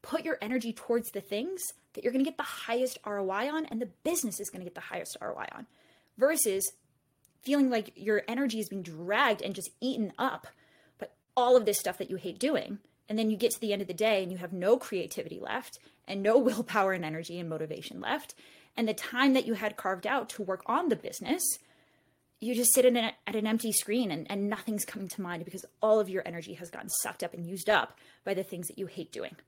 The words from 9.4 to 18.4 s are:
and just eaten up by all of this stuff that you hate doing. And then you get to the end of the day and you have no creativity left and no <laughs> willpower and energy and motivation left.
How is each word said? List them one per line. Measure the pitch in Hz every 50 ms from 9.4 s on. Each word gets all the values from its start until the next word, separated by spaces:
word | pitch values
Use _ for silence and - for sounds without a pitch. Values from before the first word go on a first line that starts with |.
and | - 202 190
just | 196 180 - _ _
eaten | - 254 254 - 214 185 -
up | - 247 262 - - - - - _ _ _ _ _ _ _ _
by | _ - - _ _ _ _ _
all | - 247 247 254
of | 247 220
this | 208 196 -
stuff | - 180 180 -
that | 196 -
you | 190
hate | 180 - 185 160 -
doing. | 233 277 302 - - - 202 202 _ _ _ _ _ _
And | 214 220
then | 226 220
you | 220
get | 190 240 233
to | - -
the | 233 214 202
end | 196
of | 202
the | - 180
day | 160 214 220 220 196 190
and | 180
you | 180
have | 180 175 165 190
no | 180 180 202 233
creativity | 262 - - 214 185 175 160 - - - - - -
left | - - - 262 247 - - - _ - _ _ _
and | - 196 196 196
no | 208 226
<laughs> | 277
willpower | 247 254 220 214 226 - - 214 190 190 190
and | 180 170
energy | 156 156 160 170 - 170 175
and | 175 165
motivation | 160 151 160 156 - - - - - 180
left. | - - - 302 - - - -